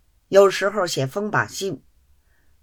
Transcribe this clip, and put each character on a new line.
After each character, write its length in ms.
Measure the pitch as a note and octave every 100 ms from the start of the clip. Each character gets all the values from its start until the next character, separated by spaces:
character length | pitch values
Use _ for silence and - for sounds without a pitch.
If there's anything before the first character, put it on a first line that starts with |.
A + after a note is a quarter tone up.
| _ _ _
有 240 | F#3+ G3
时 180 | - G3
候 160 | G#3 F3
写 220 | D3+ C3+
封 240 | G3+ G#3
把 160 | C3 G#2+
信， 360 | - F#3+ - _ _ _ _ _ _ _ _